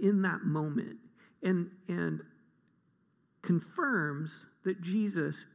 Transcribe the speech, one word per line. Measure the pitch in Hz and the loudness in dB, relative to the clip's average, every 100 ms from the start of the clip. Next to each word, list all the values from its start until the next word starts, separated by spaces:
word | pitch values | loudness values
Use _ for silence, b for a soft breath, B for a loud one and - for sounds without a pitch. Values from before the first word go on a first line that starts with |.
in | 196 202 | 2 4
that | 190 160 | 2 0
moment | - 156 151 143 - - - b b _ | 0 0 0 -2 -4 -8 -18 b b _
and, | 180 185 175 - - | 0 0 0 -8 -6
and | 175 170 156 - - _ _ _ _ _ _ _ _ _ _ | -2 -2 -4 -8 -20 _ _ _ _ _ _ _ _ _ _
confirms | - 170 - - 285 220 151 143 156 - - _ | 0 2 0 -2 0 2 0 -2 -8 -10 -18 _
that | 190 185 | -4 -4
Jesus | 170 208 208 180 147 151 - | -2 0 0 0 -2 -4 -12